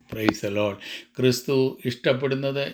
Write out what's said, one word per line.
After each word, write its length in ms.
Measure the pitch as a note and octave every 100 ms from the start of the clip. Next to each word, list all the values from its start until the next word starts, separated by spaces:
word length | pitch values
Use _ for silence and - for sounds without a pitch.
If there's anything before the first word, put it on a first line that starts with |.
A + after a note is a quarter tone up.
| -
Praise 300 | A2 G#2+ -
the 80 | G#2 G2+
Lord. 200 | G#2 G2 - - - -
ക്രിസ്തു 380 | B2+ B2 - C3+ C3 - B2+
ഇഷ്ടപ്പെടുന്നത് 720 | - D#3 B2+ C#3 C3+ C#3 C#3 C#3